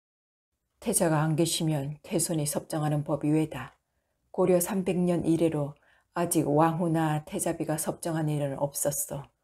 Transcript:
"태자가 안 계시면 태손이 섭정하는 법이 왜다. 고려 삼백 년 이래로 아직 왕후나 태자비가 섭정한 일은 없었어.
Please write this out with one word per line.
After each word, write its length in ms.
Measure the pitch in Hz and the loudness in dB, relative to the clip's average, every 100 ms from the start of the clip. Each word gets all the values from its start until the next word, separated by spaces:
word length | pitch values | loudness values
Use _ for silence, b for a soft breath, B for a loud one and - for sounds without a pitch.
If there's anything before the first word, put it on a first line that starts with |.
| _ _ _ _ _ _ _ _ | _ _ _ _ _ _ _ _
"태자가 420 | 226 196 170 156 | -2 2 4 4
안 140 | 160 156 | 2 2
계시면 640 | 165 - 160 147 139 151 | 2 2 0 0 -4 -10
태손이 420 | - 175 160 160 147 | -4 -2 0 -2 -2
섭정하는 580 | 180 - 160 151 147 | -4 -4 -2 0 0
법이 260 | 147 147 147 | -2 -2 2
왜다. 460 | 156 156 135 127 _ _ _ _ _ _ | 2 0 -4 -12 _ _ _ _ _ _
고려 300 | - 185 180 | 0 2 2
삼백 360 | 175 190 185 175 | 2 -2 -2 0
년 280 | 180 170 - | 2 2 2
이래로 480 | 165 165 156 143 - b b b | 2 2 0 -4 -8 b b b
아직 340 | 170 175 165 135 | -4 0 0 2
왕후나 800 | 147 165 160 170 165 156 151 - | 4 4 2 0 2 2 0 -4
태자비가 520 | 190 175 160 151 156 | -4 -4 -2 -2 -4
섭정한 520 | - - 170 160 151 | -4 -6 -4 -2 0
일은 280 | 147 143 135 | 0 -2 -2
없었어. 720 | 143 - 147 - - 143 - _ | -4 -2 -2 -2 -6 -8 -12 _